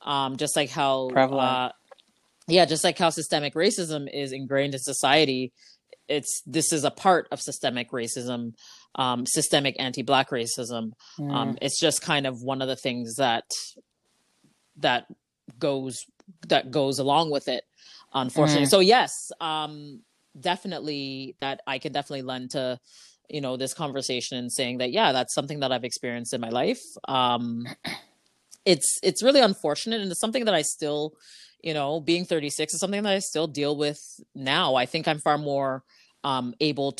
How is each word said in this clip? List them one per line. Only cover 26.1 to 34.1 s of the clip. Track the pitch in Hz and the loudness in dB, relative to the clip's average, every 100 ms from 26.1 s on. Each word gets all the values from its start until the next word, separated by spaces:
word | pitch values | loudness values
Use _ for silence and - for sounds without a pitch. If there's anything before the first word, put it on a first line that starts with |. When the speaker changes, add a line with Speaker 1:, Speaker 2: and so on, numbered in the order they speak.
| 120 120 | -6 -4
Speaker 1:
in | 127 | -6
my | 117 | -4
life. | 123 160 254 - - - | -2 0 -2 -8 -14 -4
Um, | 131 127 120 120 117 120 - - | 2 2 2 -2 -6 -8 -10 -10
<clears throat> | - - _ _ _ _ - - | -12 -14 _ _ _ _ -2 2
it's, | 175 - - | 4 2 0
it's | - 185 | -2 2
really | 240 285 | 4 6
unfortunate, | 226 196 156 147 - 226 | 6 4 -2 -2 -4 -4
and | 196 | -4
it's | 170 | -4
something | 214 247 | -2 0
that | 226 | 2
I | 175 | 2
still, | 147 - 151 147 151 - - - - _ | 0 -4 -4 -2 -4 -8 -20 -20 -20 _
you | 160 | -6
know, | 151 143 160 | -2 -2 -2
being | 151 170 180 | 0 0 0
thirty-six | 165 143 - 156 | -2 -2 -4 -4
is | 165 | -2
something | 190 202 | -2 0
that | 208 | 0
I | 196 | 0
still | 196 151 160 | 0 -2 -2
deal | 143 143 | -2 -2
with | 147 147 147 - | 0 -2 -4 -12